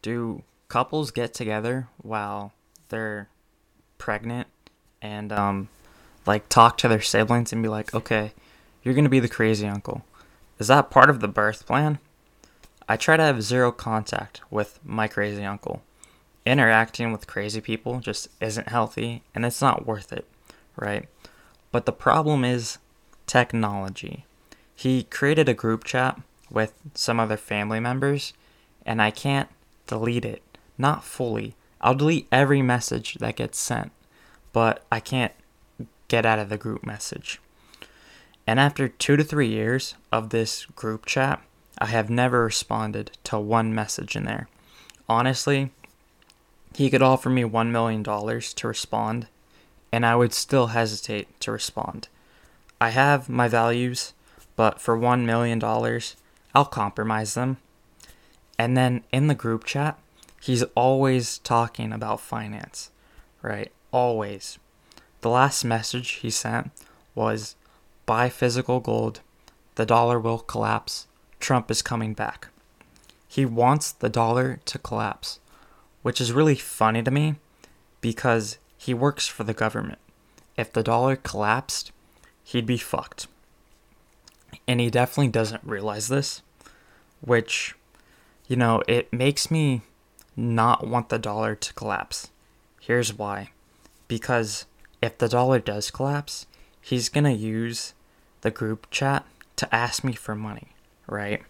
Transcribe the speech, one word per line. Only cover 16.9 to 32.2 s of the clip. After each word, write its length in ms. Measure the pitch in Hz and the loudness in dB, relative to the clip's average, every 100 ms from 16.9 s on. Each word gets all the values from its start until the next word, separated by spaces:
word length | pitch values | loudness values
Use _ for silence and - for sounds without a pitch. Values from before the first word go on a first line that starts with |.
| - 117 | -2 -6
with 160 | 110 - | -6 -8
crazy 340 | - 104 110 | -8 -6 -8
people 380 | - 110 - 123 | -6 -6 -6 -6
just 300 | 113 107 - _ | -6 -8 -10 _
isn't 280 | 110 110 - | -6 -6 -4
healthy, 520 | 117 110 - 117 117 _ - | -2 -2 -2 -8 -8 _ -4
and 100 | 120 | -4
it's 160 | - | 2
not 240 | 139 - - | 2 2 -2
worth 260 | 107 - | -8 -8
it, 160 | - - _ _ - _ - | -12 -14 _ _ -20 _ -8
right? 320 | 104 104 - _ - _ _ _ _ | -6 -6 -8 _ -20 _ _ _ _
But 140 | 120 - | -2 -2
the 60 | |
problem 520 | - - 156 151 147 | -2 4 4 4 2
is 360 | 123 123 117 - _ _ _ - - | 2 0 -4 -12 _ _ _ -20 0
technology. 1000 | 127 120 117 107 101 98 - - - - _ _ - _ | 2 2 0 -2 -2 -6 -10 -12 -14 -18 _ _ -20 _
He 300 | - 131 131 | -6 0 0
created 440 | - - 143 156 143 | -2 -2 2 4 4
a 60 | |
group 300 | 113 117 113 | 2 0 -2
chat 360 | - 127 127 - - _ _ | -2 0 0 -2 -12 _ _
with 220 | 113 110 _ 147 | -2 -2 _ -16
some 260 | - - 117 | -6 -2 0
other 180 | 113 107 | 0 -2
family 420 | - 104 104 110 | -4 -4 -2 -2
members, 520 | 120 127 139 143 - - _ _ _ _ - | -2 0 0 0 -4 -14 _ _ _ _ -6
and 160 | 113 | 2
I 80 | 107 | 2
can't 400 | - 139 139 - _ _ _ - | 2 -2 0 -2 _ _ _ -8
delete 360 | 110 117 120 | -4 -2 -2
it. 200 | 113 107 _ - _ - | -4 -10 _ -20 _ -2
Not 260 | 135 156 | -2 -2
fully. 520 | - - 123 110 107 - _ _ | -6 -6 -4 -4 -6 -12 _ _
I'll 140 | - 135 | 2 4
delete 320 | 151 165 | 2 2